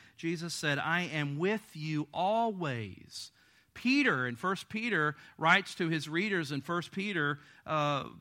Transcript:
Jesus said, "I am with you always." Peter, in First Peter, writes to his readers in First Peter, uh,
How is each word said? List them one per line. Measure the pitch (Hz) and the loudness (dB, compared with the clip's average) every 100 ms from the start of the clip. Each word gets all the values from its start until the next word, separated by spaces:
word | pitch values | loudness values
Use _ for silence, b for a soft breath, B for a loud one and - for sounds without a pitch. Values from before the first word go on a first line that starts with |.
| B B | B B
Jesus | 165 170 170 | -4 -4 -4
said, | - 156 143 | -2 0 2
"I | 151 170 | 2 0
am | 180 156 147 143 | 0 -2 -2 0
with | 180 214 - | 0 0 -4
you | 160 156 151 151 | -8 -2 -2 -2
always." | - 185 226 233 196 160 123 107 90 - - - b b b b | 0 0 2 2 0 -2 -2 -6 -10 -14 -14 -14 b b b b
Peter, | - 240 277 269 139 123 | -4 2 4 4 2 0
in | 120 | -2
First | 180 190 - | -2 -2 -4
Peter, | 214 233 196 151 143 B B | -6 0 2 2 -2 B B
writes | 160 185 - | 6 6 4
to | - 170 | -2 0
his | 160 139 | 0 -2
readers | 160 208 190 147 | -2 0 -2 -2
in | 143 | -4
First | 139 170 160 | -4 -4 -4
Peter, | - 202 185 147 147 B B - | -4 -2 0 0 -2 B B -4
uh, | 156 147 143 - - | 0 2 0 -4 -10